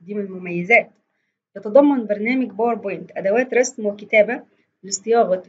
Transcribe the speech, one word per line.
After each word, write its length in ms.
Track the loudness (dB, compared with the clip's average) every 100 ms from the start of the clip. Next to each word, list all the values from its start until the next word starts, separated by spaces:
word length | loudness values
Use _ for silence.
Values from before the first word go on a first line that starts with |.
دي 120 | -12
من 80 | -8
المميزات. 680 | -8 -10 -8 -6 2 2 2 _ _ _ _ _ _ -14
يتضمن 480 | 2 4 4 2 -2
برنامج 420 | -4 -2 -2 -2
PowerPoint 640 | -2 -2 -2 -6 -10 -10 -6
أدوات 360 | -2 0 0
رسم 320 | 0 0 -2 -6
وكتابة 580 | -6 0 4 4 0 -10 _ _ _
لصياغة 600 | -12 -8 0 2 2 0